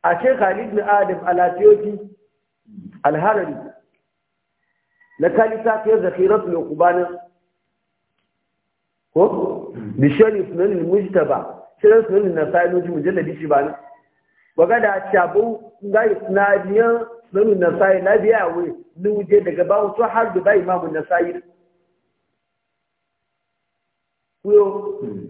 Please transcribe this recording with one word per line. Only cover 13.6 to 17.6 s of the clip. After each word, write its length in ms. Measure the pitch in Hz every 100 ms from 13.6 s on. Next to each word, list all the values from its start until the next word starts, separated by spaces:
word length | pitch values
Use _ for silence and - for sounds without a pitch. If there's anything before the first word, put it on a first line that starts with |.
nan. 120 | 147 - - - _ _ _ _ _ -
Waga 240 | 170 -
da 300 | 214 196 185
shabu, 480 | 202 175 196 233 214 - _ 202
ga 100 | 208 220
isnadiyan 1000 | 190 - 190 202 202 185 208 233 233 226 - _
Sunan 200 | 190 220
al-Nasa'i, 500 | 196